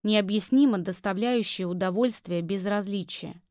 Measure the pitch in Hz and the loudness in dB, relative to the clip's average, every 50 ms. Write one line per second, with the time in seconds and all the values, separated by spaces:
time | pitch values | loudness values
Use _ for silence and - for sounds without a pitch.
0 | - 214 214 214 202 190 208 214 - - 262 269 285 269 220 185 170 190 180 - | 2 4 2 2 2 2 0 0 2 4 6 6 6 6 4 2 -2 -4 -6 -4
1 | - 208 190 190 220 240 247 240 208 - - - 185 175 180 180 185 185 180 208 | -4 -4 -2 0 0 0 0 0 0 -2 -2 -4 -2 -4 -2 -2 -2 0 2 2
2 | 247 254 220 - _ - 175 170 170 165 196 196 180 202 208 208 202 202 202 202 | 0 0 0 -4 _ -4 -4 -4 -2 -2 -4 -4 -2 -2 -2 -2 -2 -4 -6 -6
3 | 170 - - - - 156 - 175 _ _ | -6 -8 -10 -10 -10 -12 -14 -16 _ _